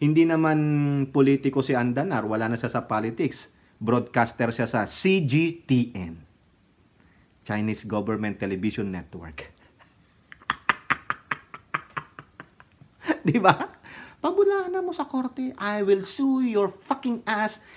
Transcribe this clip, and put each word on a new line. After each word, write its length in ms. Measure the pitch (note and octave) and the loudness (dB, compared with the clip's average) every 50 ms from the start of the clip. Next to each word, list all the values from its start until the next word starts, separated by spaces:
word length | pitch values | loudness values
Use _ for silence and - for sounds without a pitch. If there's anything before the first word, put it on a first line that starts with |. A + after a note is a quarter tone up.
| C#3+ | 2
hindi 240 | D3 D#3 D#3+ E3 | 4 6 6 6
naman 320 | E3 E3 D#3+ D#3+ D#3 D#3 D3+ D3+ D3+ D3 D3 D3 C#3+ C#3+ C#3 C3+ C3+ C3+ | 6 4 4 4 4 4 4 2 2 2 2 2 2 2 0 -2 0 4
politiko 480 | C#3+ C3+ C3+ C#3 C3 - C3+ C3+ C#3 C3 | 4 6 6 6 4 2 0 0 0 0
si 80 | - | 0
Andanar. 560 | C3+ A#2+ A#2+ B2 A#2+ C3+ D#3 F#3+ D3 A2+ G#2+ | 0 0 2 0 0 0 -2 0 -2 -2 -2
Wala 240 | G#2+ A2 A2 A2+ A2+ | -2 -2 -2 0 -2
na 80 | A#2+ A#2 | -2 -2
siya 80 | - | -4
sa 160 | A2+ - B2 B2 | -2 -2 -4 -2
politics. 640 | - A2 G#2+ A2 A2+ A#2 - D3+ - - - - - _ _ _ _ _ _ | -2 -2 -2 -2 -2 -2 -2 -4 -4 -4 -8 -14 -20 _ _ _ _ _ _
Broadcaster 720 | A2+ A2+ A#2+ B2 A2+ - - B2 A#2 A2+ - - A#2+ A2+ | 0 2 2 2 2 0 2 2 2 2 0 -2 -2 -2
siya 160 | A#2 - A#2 | 0 -2 -2
sa 160 | - - A2+ G2+ | 0 0 -2 -2
C 400 | - - - - F#3+ F#3+ F#3+ D#3 | -2 -4 0 2 2 4 4 2
G 400 | B2 C3 D#3 E3+ E3 D#3+ - - | 2 2 2 2 2 -2 -6 -2
T 320 | - C3+ B2 A#2 A#2 - | 2 2 2 2 0 -4
N. 240 | G2 F2+ E2+ E2 E2 - _ _ _ _ _ _ _ _ _ _ _ _ _ _ _ _ _ _ _ _ _ _ _ _ | -8 -10 -10 -12 -16 -18 _ _ _ _ _ _ _ _ _ _ _ _ _ _ _ _ _ _ _ _ _ _ _ _
Chinese 400 | - G#2+ G#2+ G#2+ A2 G#2 - - | -6 -4 -2 -2 -4 -4 -6 -6
Government 480 | G#2 A2 G#2+ G2+ A2 A2 G#2 G#2+ G#2 G2 | -4 -2 -2 -2 -2 -2 -2 -4 -6 -6
Television 560 | - G2+ G2 G2 F#2 F#2+ G#2+ - A#2+ G#2 G2 | -6 -6 -6 -4 -2 -4 -4 -4 -4 -4 -4
Network. 640 | F#2 F2 - - - - E2+ D#2+ D#2 - - - - _ _ _ _ _ - _ _ _ _ _ _ _ _ _ - - - - - - - - - - - - - - - - - - _ _ - - - _ - - - _ - - - - - - - - _ - - _ _ - - - _ _ - _ _ _ - - _ _ - | -6 -8 -10 -12 -16 -16 -16 -14 -16 -16 -18 -18 -20 _ _ _ _ _ -20 _ _ _ _ _ _ _ _ _ -20 -10 -8 -8 -8 -2 -2 -4 -4 -4 -4 -6 -6 -6 -6 -10 -12 -12 _ _ -12 -12 -12 _ -20 -20 -10 _ -10 -10 -10 -12 -14 -14 -14 -14 _ -20 -20 _ _ -20 -20 -20 _ _ -20 _ _ _ -20 -20 _ _ -4
<laughs> 160 | - D4+ - - | -4 -4 0 0
Di 120 | - D3 A#3+ | 0 2 4
ba? 160 | F#3 F#3 - - - - - - - - - - - - - _ | 6 4 4 4 0 -8 -10 -18 -20 -20 -20 -20 -20 -20 -12 _
Pabulaanan 640 | - D#4 F#4 G4 G4+ G4+ G4+ G4 F#4 F4+ F4+ F#4+ F4+ | -4 0 2 4 4 4 2 0 -2 -2 -4 -4 -4
mo 80 | F4+ | -4
sa 160 | E4 - C#4 | -4 -6 -6
korte. 480 | - - C4 B3+ B3 - - B3+ B3+ - | -4 -4 -4 -4 -4 -6 -6 -8 -8 -6
"I 240 | - G3+ G#3 G#3 G#3 G3+ | -6 -4 -4 -2 0 4
will 160 | G3 G3+ F#3+ F#3+ | 4 4 2 2
sue 400 | - - - C#4 C4+ C4 C4 B3+ | -4 -4 0 0 2 2 2 2
your 240 | A#3+ A3 G3+ G3+ | 2 2 2 0
fucking 560 | F#3 F#3+ - - - C4+ C4+ - B3 A#3 A#3 - | 0 -2 -8 -4 -4 -4 -2 -2 -4 -4 -4 -4
ass, 400 | G#3+ A3 G#3 G#3+ G#3+ - - - - - | -4 -2 -2 -2 -2 -4 -8 -14 -20 -20